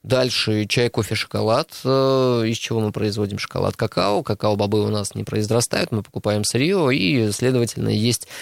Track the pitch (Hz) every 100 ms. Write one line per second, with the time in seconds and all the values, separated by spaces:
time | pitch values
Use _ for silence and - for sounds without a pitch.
0 | - 127 127 - - 107 104 - 120 -
1 | 107 107 - 104 107 120 160 - 127 135
2 | 135 131 127 120 113 117 - 113 107 110
3 | 107 107 104 101 - 92 98 - 113 -
4 | 98 135 139 104 107 104 101 107 104 107
5 | 101 104 104 107 104 117 - - 107 107
6 | - - 107 104 104 117 147 196 143 139
7 | 185 139 110 101 123 127 117 - 110 107
8 | 113 117 - -